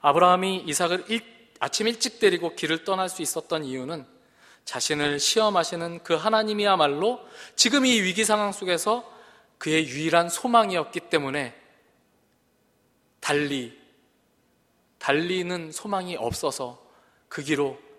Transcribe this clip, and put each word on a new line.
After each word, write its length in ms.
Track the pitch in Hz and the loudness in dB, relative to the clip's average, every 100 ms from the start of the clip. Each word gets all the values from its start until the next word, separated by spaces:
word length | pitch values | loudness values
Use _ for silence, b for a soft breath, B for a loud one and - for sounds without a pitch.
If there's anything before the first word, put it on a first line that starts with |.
아브라함이 640 | 147 147 180 180 190 185 175 | 4 6 6 6 2 -4 -4
이삭을 400 | 143 175 180 180 | -2 0 -2 -2
일-, 140 | 226 - - _ _ | -6 -6 -20 _ _
아침 300 | 143 - 220 | -4 0 -2
일찍 300 | 226 254 - | -2 -4 2
데리고 360 | 208 175 170 | 2 2 -4
길을 300 | - 156 160 | -4 -2 -2
떠날 240 | - 190 185 | 0 -2 -2
수 140 | - | -4
있었던 420 | 156 - - 160 | -6 -6 -4 -4
이유는 420 | 143 131 127 165 131 _ b b b b - | -4 -8 -8 -10 -12 _ b b b b -10
자신을 540 | 131 - 151 147 143 | -6 -2 0 0 0
시험하시는 840 | - - 220 196 160 170 170 170 | 0 2 4 2 0 -4 -8 -10
그 120 | - | -2
하나님이야말로 1120 | 165 185 220 214 208 208 190 147 143 196 247 B B B - | 0 2 0 0 0 2 4 4 2 -2 -2 B B B 0
지금 300 | - 277 262 | 2 4 4
이 160 | 240 | 4
위기 220 | 185 185 220 | 2 0 2
상황 260 | 214 208 | 2 0
속에서 580 | 190 185 170 208 214 - B B B B _ | -4 -2 0 2 0 -2 B B B B _
그의 300 | - 156 151 | 0 0 0
유일한 420 | 131 160 170 170 | -4 2 2 2
소망이었기 720 | - 254 233 214 180 151 165 | -2 4 4 4 0 -4 -8
때문에 540 | - 160 139 139 127 - _ _ _ _ _ _ _ _ _ _ _ _ _ _ _ _ | -2 -2 0 -4 -6 -10 _ _ _ _ _ _ _ _ _ _ _ _ _ _ _ _
달리, 540 | - 147 147 139 120 - _ _ _ _ _ _ _ _ _ _ _ _ | -2 0 0 -4 -8 -14 _ _ _ _ _ _ _ _ _ _ _ _
달리는 720 | - 143 170 185 175 180 160 | 0 0 0 -4 -4 -6 -8
소망이 420 | 151 214 196 180 | -12 -6 -6 -6
없어서 720 | 170 117 104 151 - 127 120 _ b b b _ | -6 -6 -4 -6 -4 -10 -12 _ b b b _
그 140 | - | -12
길로 360 | 143 147 143 127 - | -4 -2 -2 -4 -18